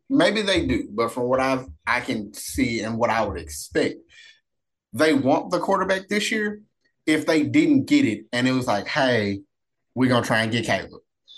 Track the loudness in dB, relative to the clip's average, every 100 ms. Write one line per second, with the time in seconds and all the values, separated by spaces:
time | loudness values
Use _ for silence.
0 | _ 2 4 2 0 -2 0 -4 -4 -4
1 | -4 -2 -2 0 0 -2 -6 -12 -4 -4
2 | -2 -6 -8 -12 -10 -2 -2 -2 -4 -2
3 | 0 0 -2 -6 -10 -14 -4 -2 -2 -4
4 | -16 -20 -20 _ _ _ _ _ _ 0
5 | 2 4 2 0 0 -4 0 0 0 -2
6 | -2 -4 -2 -2 -4 -6 -16 _ _ _
7 | -2 0 2 0 2 2 4 4 4 4
8 | 4 0 -4 0 2 0 0 -2 -2 0
9 | 2 2 0 -4 -10 _ _ _ _ -2
10 | 2 2 2 0 0 -2 -2 -4 -4 -16
11 | _ _ _